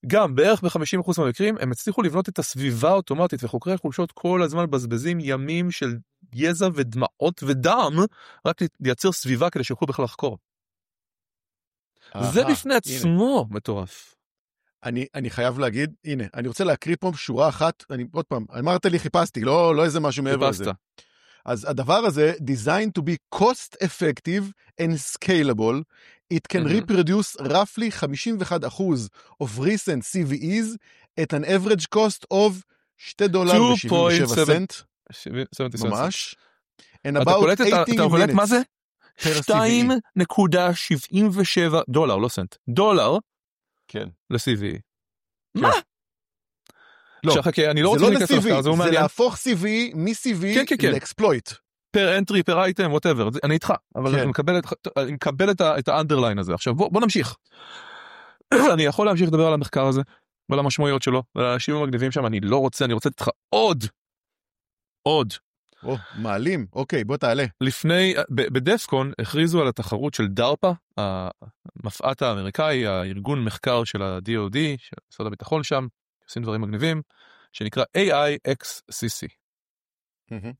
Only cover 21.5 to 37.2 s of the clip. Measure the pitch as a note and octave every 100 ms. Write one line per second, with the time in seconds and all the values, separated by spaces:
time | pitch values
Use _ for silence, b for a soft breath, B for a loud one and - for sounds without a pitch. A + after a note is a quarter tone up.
21.5 | A#2+ - C3+ B2+ F#3+ A3+ C#3+ D3+ E3 C#3
22.5 | C3 G#2+ F3+ G#3+ F#3+ D3+ E3+ _ - G#3+
23.5 | B3+ - - F#3+ - E3+ C3+ - F#3 G3
24.5 | - b _ E3+ D#3+ - - - F#3 C#3+
25.5 | A2 A2 C3 D#3 b b b _ E3 -
26.5 | F#3 D#3 G3+ - G3 E3+ G3 G3+ - C3
27.5 | D#3+ G3+ - A3+ - D3 C#3 - A3+ F3+
28.5 | F3 C#3 - F#3+ C#3+ G#2 b b b C3+
29.5 | A2 C#3+ G#3+ - C#3+ - F#3+ D#3 C#3 D#3+
30.5 | G#3 A3 A3+ b b b - D#3 D3 D3+
31.5 | F#3+ G3 G#3 D3+ G#3+ G#3+ - - F#3+ G#3+
32.5 | F#3 - _ _ _ - - G3+ F3 F3
33.5 | F3+ A#3+ A#3+ A#2+ F3 E3+ E3+ C3 A#2 D#3
34.5 | D#3 F#3 - - _ _ - - B2 C3
35.5 | - C3 A#2 A2+ G#2 D3+ F#3+ - - _
36.5 | _ _ _ b b C#3+ C#3+